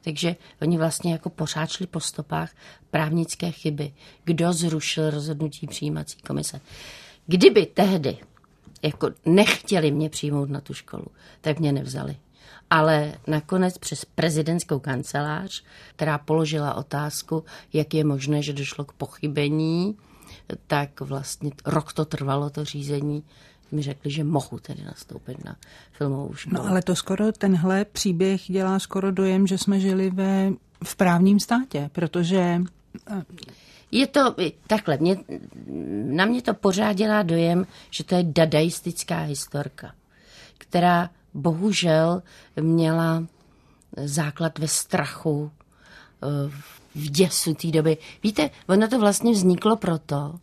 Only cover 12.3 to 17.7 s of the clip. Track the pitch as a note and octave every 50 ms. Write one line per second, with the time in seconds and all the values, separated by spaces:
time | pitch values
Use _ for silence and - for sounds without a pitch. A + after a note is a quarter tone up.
12.3 | _ _ - - - - _ _ E3+ D#3+ D#3 D#3 D#3+ D3+ D3 D3+ D3 - - -
13.3 | D3+ D3+ D3+ - F#3 F#3 F#3 F#3 F#3 - - - - - - _ _ - E3 E3+
14.3 | D#3 D#3 D#3 D#3 E3+ F3 - - D#3 C3+ C#3 D3+ C3 B2 C3+ - - C#3+ D3 D3+
15.3 | D3+ D#3+ F#3+ F#3+ - - - - - - - - _ _ D#3+ D#3 D3+ C#3+ - -
16.3 | D#3 D#3+ D#3+ D3+ D#3 D#3 D3 C#3+ - - C#3 _ - C#3+ D3 D3 - - - -
17.3 | - - - - - - - _